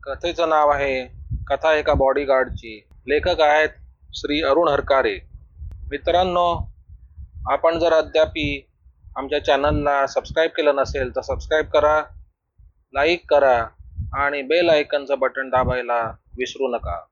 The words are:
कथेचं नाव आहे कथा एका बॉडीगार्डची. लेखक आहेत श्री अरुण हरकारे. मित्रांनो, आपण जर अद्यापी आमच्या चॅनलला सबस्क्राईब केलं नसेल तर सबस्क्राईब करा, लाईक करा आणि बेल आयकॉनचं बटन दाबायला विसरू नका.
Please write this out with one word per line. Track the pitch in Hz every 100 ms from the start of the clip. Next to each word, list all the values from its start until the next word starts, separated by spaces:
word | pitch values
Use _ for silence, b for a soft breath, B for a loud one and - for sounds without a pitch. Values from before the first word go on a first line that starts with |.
कथेचं | - 131 175 165 165
नाव | 156 147
आहे | 143 139 131 127 - - - -
कथा | 139 160
एका | 151 151
बॉडीगार्डची. | 143 135 135 139 135 123 117 117 107 _ - -
लेखक | 143 175 170
आहेत | 151 151 156 - - _ _
श्री | - 147 147
अरुण | 151 147 170
हरकारे. | 143 - 135 120 95 - - - - - - -
मित्रांनो, | 143 - 170 185 175 175 170 - - _ - - - - - -
आपण | 139 165 165
जर | 165
अद्यापी | 160 151 156 156 165 147 143 - _ _ _ - -
आमच्या | 135 147
चॅनलला | 147 139 143 147 143 139 139
सबस्क्राईब | 135 - - 160
केलं | - 151 139
नसेल | 131 139 127 123
तर |
सबस्क्राईब | - - - 156 151
करा, | 151 151 156 151 - - _ _ _ - _ _
लाईक | 135 151 170 -
करा | 147 139 120 113 _ - - -
आणि | 135 143 143
बेल | 135 165 175
आयकॉनचं | 156 147 147 139 139
बटन | 131 135 131
दाबायला | 127 127 127 120 120 113 113 _ 117
विसरू | 127 - 131
नका. | 117 92 85 80